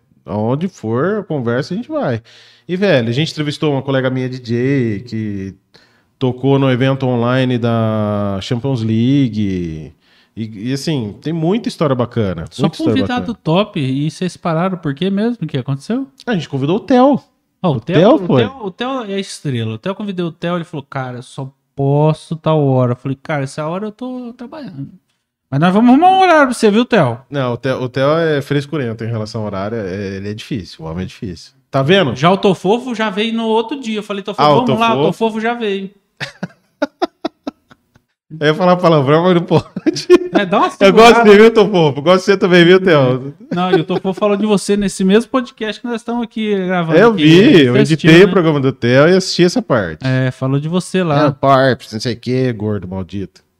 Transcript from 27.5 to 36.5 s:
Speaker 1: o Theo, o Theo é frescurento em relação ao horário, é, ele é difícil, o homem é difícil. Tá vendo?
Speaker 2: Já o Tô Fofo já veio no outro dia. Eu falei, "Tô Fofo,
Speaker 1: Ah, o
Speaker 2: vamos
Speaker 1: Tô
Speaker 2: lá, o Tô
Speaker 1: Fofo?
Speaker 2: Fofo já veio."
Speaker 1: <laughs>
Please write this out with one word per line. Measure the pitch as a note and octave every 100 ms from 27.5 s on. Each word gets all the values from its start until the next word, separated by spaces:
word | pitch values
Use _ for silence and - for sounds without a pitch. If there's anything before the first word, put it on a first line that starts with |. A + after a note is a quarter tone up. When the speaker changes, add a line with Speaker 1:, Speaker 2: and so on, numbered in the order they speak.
Speaker 1:
o | A#2
Theo, | C3+ A#2
o | B2+
Theo | C#3 C#3 D#3+
é | E3 D3
frescurento | C#3 C#3+ C#3+ D#3+ A#2+ A2+
em | A2+
relação | A2+ G#2+ A#2
ao | G#2+
horário, | F#2+ G2+ A#2
é, | F#2+ G2 G2 G2
ele | G2+
é | G#2
difícil, | - B2+ F2 - D#2+
o |
homem | E2
é | F#2
difícil. | - G#2 E2 - _ _
Tá | C3+
vendo? | C3+ G3 D3+ A2+
Speaker 2:
Já | D#3+
o | G3
Tô | G3+
Fofo | F#3 F3+ A#3 B3+
já | A3 A3
veio | F#3+ A3+
no | A3+ A3+
outro | A3 A3 D4
dia. | A3+ G#3+
Eu |
falei, | G3 G3+
"Tô | G3 G3
Fofo, | D3
Speaker 1:
Ah, |
o | D3
Speaker 2:
vamos | B3
Speaker 1:
Tô | A3
Speaker 2:
lá, | A3+
o | A3+
Tô | E3
Speaker 1:
Fofo? | F3+ A3
Speaker 2:
Fofo | A3
já | A3 A#3+
veio." | G#3+ G3 G3 - _ -
Speaker 1:
<laughs> | - - -